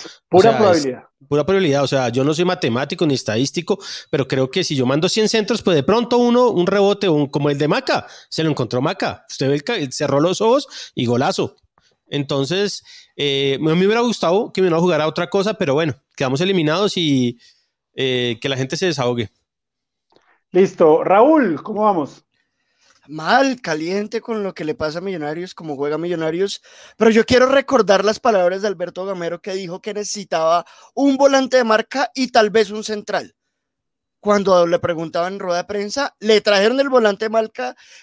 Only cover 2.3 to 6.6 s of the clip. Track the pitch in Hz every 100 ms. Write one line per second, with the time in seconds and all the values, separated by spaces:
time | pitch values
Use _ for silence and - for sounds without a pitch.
2.3 | 156 180 180 151 117 139 170 165 131 -
3.3 | 107 135 - 170 - - - - 151 127
4.3 | 131 131 185 175 143 123 143 175 - 214
5.3 | 226 220 240 - 165 135 214 240 247 240
6.3 | 240 247 175